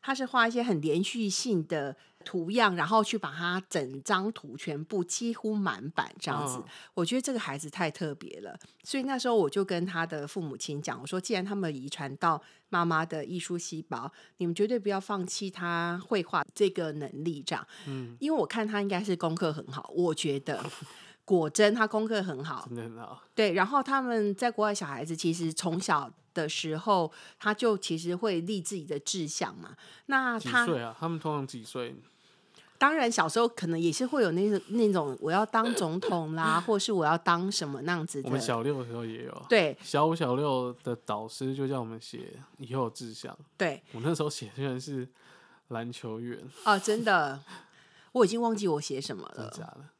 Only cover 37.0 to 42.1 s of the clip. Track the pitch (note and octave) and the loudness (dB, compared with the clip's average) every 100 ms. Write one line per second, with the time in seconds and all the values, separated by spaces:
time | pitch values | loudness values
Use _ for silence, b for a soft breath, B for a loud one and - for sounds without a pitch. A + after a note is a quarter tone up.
37 | D3+ E3 F3 E3+ F#3 - D3+ C3+ D3 F3 | 4 4 4 2 2 -2 -4 -4 -2 -2
38 | D#3 C#3+ B2+ C3+ - A#2+ B2 C#3 A#2+ A#2 | -2 -6 -2 -2 0 0 0 -2 -4 -6
39 | A2+ A2+ B2+ - - A3+ D#3 - - D3 | -8 -8 -10 -12 4 4 4 -2 -2 2
40 | D#3 E3 C#3 B2+ D3 C3 B2 B2 B2+ A#2 | 4 2 2 2 2 0 -2 -6 -6 -6
41 | - G#2 A2 - C3 C3+ C3+ C3+ A2+ A2+ | -4 -6 -6 -6 -4 -2 -2 -2 -6 -10
42 | - | -12